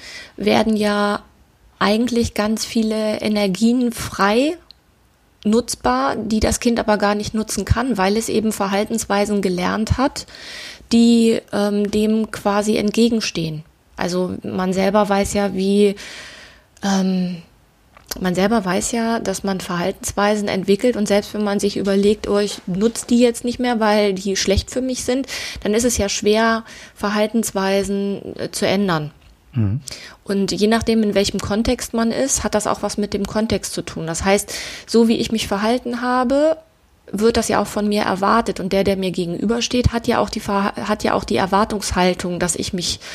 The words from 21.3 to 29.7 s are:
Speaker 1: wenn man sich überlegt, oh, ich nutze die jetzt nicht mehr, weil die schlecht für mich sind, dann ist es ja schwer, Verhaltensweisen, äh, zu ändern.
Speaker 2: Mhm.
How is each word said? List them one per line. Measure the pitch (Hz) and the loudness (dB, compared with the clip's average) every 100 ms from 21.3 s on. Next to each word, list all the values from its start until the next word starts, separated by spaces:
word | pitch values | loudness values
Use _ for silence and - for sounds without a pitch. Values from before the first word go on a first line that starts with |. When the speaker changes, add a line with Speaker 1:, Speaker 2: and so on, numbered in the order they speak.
Speaker 1:
wenn | 208 | -2
man | 208 202 | 0 0
sich | 196 - | 0 -2
überlegt, | 196 196 202 214 - | 0 2 4 2 0
oh, | 202 | 0
ich | 208 - - | 0 -4 -6
nutze | 180 220 233 - | 0 0 -2 0
die | 240 | 4
jetzt | 240 233 | 4 2
nicht | 240 233 | -4 -2
mehr, | 247 233 | 0 2
weil | 214 214 208 | 4 4 2
die | 190 196 190 | 0 -2 -2
schlecht | - 196 - | 0 0 0
für | 254 | -4
mich | 262 254 | -4 -2
sind, | - 262 262 - - - | -2 -2 -2 -8 -10 -6
dann | 196 | -2
ist | 214 | 2
es | 240 233 | 2 0
ja | 202 | -2
schwer, | - 208 214 226 226 226 - - | 0 2 4 2 0 -4 -16 -20
Verhaltensweisen, | - 208 208 214 233 214 196 190 196 196 202 202 196 - - | -8 -2 0 0 0 -2 -2 0 0 0 -2 -2 -4 -8 -8
äh, | - | -8
zu | - 175 | -2 0
ändern. | 190 202 160 147 - - _ _ | 2 2 0 -4 -12 -20 _ _
Speaker 2:
Mhm. | 123 104 | -2 0